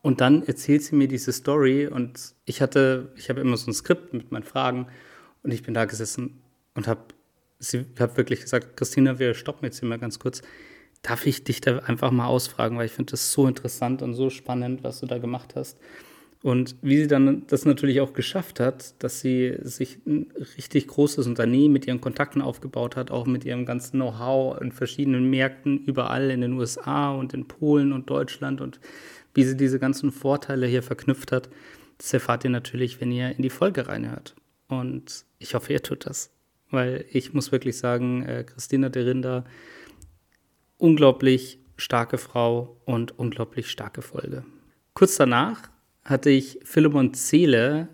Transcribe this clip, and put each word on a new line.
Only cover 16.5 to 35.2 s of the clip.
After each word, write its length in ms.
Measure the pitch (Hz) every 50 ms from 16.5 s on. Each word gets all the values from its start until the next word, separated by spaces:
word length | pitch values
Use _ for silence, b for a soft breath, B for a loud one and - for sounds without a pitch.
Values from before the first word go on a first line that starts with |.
| 123 127 127 120 - -
wie 160 | - 139 139 147
sie 80 | 156
dann 400 | 147 147 135 135 139 139 - -
das 200 | - - 135 -
natürlich 340 | 156 139 139 - 139 127 139
auch 140 | 139 131 -
geschafft 440 | - 127 - - 190 175 - - -
hat, 420 | 120 127 131 - - - _ _
dass 200 | - 127 - -
sie 360 | - 131 127 127 127 127 - -
sich 420 | - 127 117 - 131 - - - _
ein 260 | - 147 151 - - - - 143 - -
richtig 320 | - - - - 147 131 -
großes 400 | - - 143 147 143 - 123 120
Unternehmen 440 | 120 117 117 117 120 135 147 151
mit 140 | 143 135 -
ihren 140 | - 127 123
Kontakten 420 | - 131 127 - 143 - - 143
aufgebaut 540 | 139 135 123 - - 135 - 123 120 120 -
hat, 160 | 131 127 127
auch 140 | 131 123 120
mit 180 | 131 127 123 123
ihrem 200 | 135 123 123 123
ganzen 340 | 120 120 123 123 - - 135
Know-how 640 | 127 120 110 113 120 127 135 135 131 131 131 131
in 120 | 131 127
verschiedenen 580 | - - 127 120 - - 143 139 131 127 127 131
Märkten, 480 | 135 131 131 135 135 - - 143 139 135 -
überall 480 | - 131 127 123 120 123 127 135 135
in 80 | 131 123
den 140 | 123 120 127
U 80 | 127
S 160 | 120 113 - -
A 340 | - 139 143 143 143 143
und 200 | 139 135 131 127
in 140 | - 135 123
Polen 460 | - - - 156 151 147 147 139 139
und 180 | 139 131 127 -
Deutschland 500 | 139 139 139 131 - - 143 139 135 135
und 200 | 139 131 - - B B B B B B B B B B _
wie 100 | 143 131
sie 120 | 131 135
diese 220 | 131 139 131 131 127
ganzen 320 | 131 131 139 - - 139
Vorteile 560 | 131 - - 139 139 143 - - 139 131 127
hier 160 | 123 123 127
verknüpft 480 | 120 127 135 - - - 135 - - -
hat, 180 | - 127 - - B B B B B B B B B _
das 140 | - -
erfahrt 300 | - 127 - - 120 120
ihr 80 | - 131
natürlich, 500 | 123 120 120 - - 123 127 123 123 -
wenn 120 | 127 123
ihr 180 | 123 123 123 127 131
in 60 | -
die 80 | 131 131
Folge 360 | - - 175 196 185 151 123
reinhört. 480 | - 98 110 117 117 120 123 - - _ _ _ _ _ _ _
Und 580 | _ 131 131 123 127 131 131 - - - -